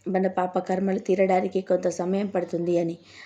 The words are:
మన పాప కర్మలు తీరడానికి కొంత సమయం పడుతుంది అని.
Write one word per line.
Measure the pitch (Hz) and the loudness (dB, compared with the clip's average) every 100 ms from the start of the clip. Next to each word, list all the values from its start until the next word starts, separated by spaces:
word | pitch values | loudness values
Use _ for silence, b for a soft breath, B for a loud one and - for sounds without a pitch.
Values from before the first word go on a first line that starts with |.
| 185 | -4
మన | 190 190 | 0 0
పాప | 185 180 185 | 0 -2 -2
కర్మలు | 180 185 196 190 | -2 0 0 0
తీరడానికి | 196 185 190 185 190 185 | 2 2 4 2 2 -2
కొంత | 190 180 180 | 2 2 2
సమయం | 170 180 196 202 | -2 -2 -2 -2
పడుతుంది | 196 175 170 175 170 | -2 -2 -2 0 2
అని. | 170 170 B B | 0 -4 B B